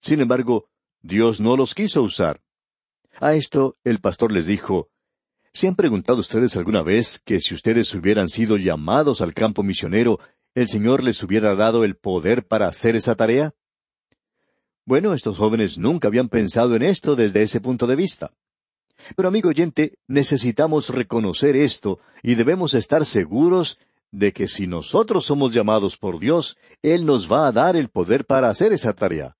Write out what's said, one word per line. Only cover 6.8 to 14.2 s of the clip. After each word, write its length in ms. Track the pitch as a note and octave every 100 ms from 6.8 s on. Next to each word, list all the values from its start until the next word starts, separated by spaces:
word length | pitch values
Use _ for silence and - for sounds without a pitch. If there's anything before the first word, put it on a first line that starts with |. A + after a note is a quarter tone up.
vez 380 | D#2+ G#2 A#2 -
que 140 | - G2
si 140 | -
ustedes 400 | E2 - A2+ G#2+
hubieran 340 | G2+ F2 G#2+ F#2
sido 280 | G#2 A2 G#2+
llamados 640 | F#2 D#2+ D2+ A#2+ D3+ B2
al 120 | F2
campo 300 | - A2 G#2+
misionero, 560 | G2 F#2 - G2 A#2+ G#2+ - _ _
el 120 | - A#2+
Señor 380 | A2 G#2+ C#3
les 180 | B2+ A2
hubiera 320 | F2+ G#2 G#2+
dado 300 | G2 A2 A#2
el 100 | G#2+
poder 540 | F#2 - F#2 D#2+ A#2+ G#2+
para 180 | A2 G2
hacer 300 | - A2+ A2+
esa 180 | G#2
tarea?" 400 | A2+ A2+ B2 D3+ - _ _ _ _ _ _